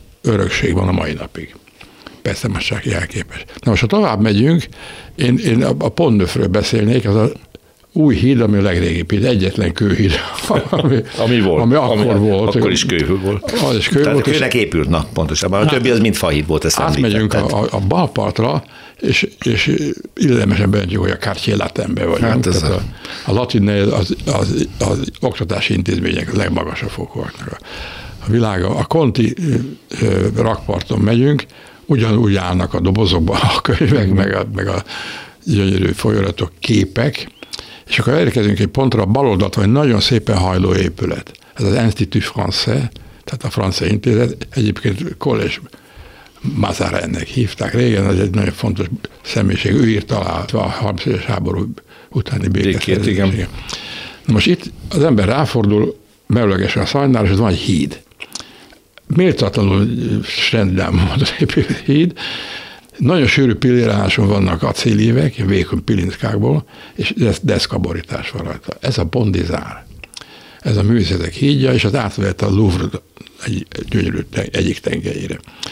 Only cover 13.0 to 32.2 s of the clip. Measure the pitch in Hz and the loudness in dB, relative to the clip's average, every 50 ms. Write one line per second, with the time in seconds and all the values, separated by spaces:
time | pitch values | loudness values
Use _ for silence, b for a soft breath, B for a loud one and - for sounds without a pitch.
13 | 73 82 95 98 95 98 104 98 - - - 240 - 139 123 104 - - 175 139 | 2 0 0 0 0 -2 -2 -2 -4 -4 -2 0 0 2 0 0 0 0 2 2
14 | 147 - 120 139 113 139 151 151 135 123 - 120 101 82 - 80 71 - 82 78 | 2 2 2 2 2 2 0 0 0 0 2 0 0 2 0 0 0 2 0 0
15 | 73 - - - 80 76 78 - - 90 95 101 107 151 147 127 117 131 120 113 | -2 -2 -2 -2 -2 0 -2 -2 -2 0 0 2 2 2 2 2 2 2 2 4
16 | 113 110 - - - 85 73 73 76 80 78 76 - 80 - - - 160 147 143 | 4 2 2 0 0 0 0 0 0 0 0 0 2 0 0 0 0 0 0 2
17 | 127 113 104 110 107 101 104 - - - - 104 113 123 - 104 98 95 156 180 | 2 2 2 2 2 2 0 0 0 0 0 0 -2 0 -2 -2 0 2 2 2
18 | 170 - - - 104 104 - - 110 127 151 147 - B B B B B B B | 0 0 0 -2 -2 -2 0 0 0 0 0 -2 -4 B B B B B B B
19 | - - 123 - - - - - - - 113 98 - - - - 151 143 - - | -2 0 0 0 0 -2 -4 -4 -2 0 0 0 2 0 0 0 -2 -4 -6 -8
20 | - - - - 202 143 123 117 104 98 98 90 104 95 101 104 98 90 98 101 | -10 -12 -4 0 2 2 4 4 2 2 2 2 2 2 2 2 0 0 -2 0
21 | 92 95 92 - - - - - - 117 104 101 92 - - - 104 92 85 - | 0 0 -2 -2 -4 -6 -6 -4 -2 -2 0 0 -2 -2 -4 -4 -4 -2 -2 -2
22 | 90 87 82 - 113 113 110 127 - 92 87 82 78 73 95 92 - - - B | 0 0 0 2 2 2 2 2 2 2 0 0 2 0 0 0 -2 -6 -10 B
23 | B B B B B - 98 113 127 123 - 113 98 104 104 101 98 - - - | B B B B B 0 0 0 0 2 2 2 4 4 4 2 2 2 2 0
24 | 90 - - - - - - 107 98 95 - - - - - - - 95 - - | 0 -2 -4 -4 -2 -2 -2 0 0 0 0 -2 -2 -4 -4 -4 -2 -2 -2 -2
25 | 135 - - - - 127 - - - 85 104 98 - - 101 90 92 95 98 87 | -4 -6 -6 -4 -4 -4 -2 -4 -4 -4 -4 -4 -2 -2 0 0 0 0 -2 -2
26 | 87 87 82 82 82 - - 104 95 87 85 82 80 80 - - - - - - | 0 -2 -2 -2 -4 -2 -2 -2 0 0 -2 -2 -4 -4 -6 -8 -8 -8 -8 -8
27 | 87 - - 123 - - - - - - - - B B B B B B B B | -10 -8 -8 -10 -10 -10 -10 -12 -12 -12 -12 -14 B B B B B B B B
28 | B B B B - - 107 120 113 107 98 92 87 95 - - - - - 165 | B B B B -4 0 0 2 2 0 0 -2 -2 0 0 -2 -2 0 2 2
29 | 156 120 95 127 113 - - - 170 151 120 117 123 139 147 - - - - - | 2 2 2 2 0 0 0 -2 -2 0 0 -2 -2 -4 -10 -16 -16 -12 -6 -2
30 | - - 95 95 95 107 107 107 117 113 107 - - - 101 92 - - 117 107 | 0 0 2 2 0 0 0 0 0 0 -2 -4 -4 -4 -4 -4 -4 -2 0 0
31 | 101 107 117 117 131 147 147 131 - B B B B B B B B - 151 117 | 2 2 4 4 4 4 2 0 -2 B B B B B B B B 0 0 2
32 | 113 113 104 120 | 2 2 2 2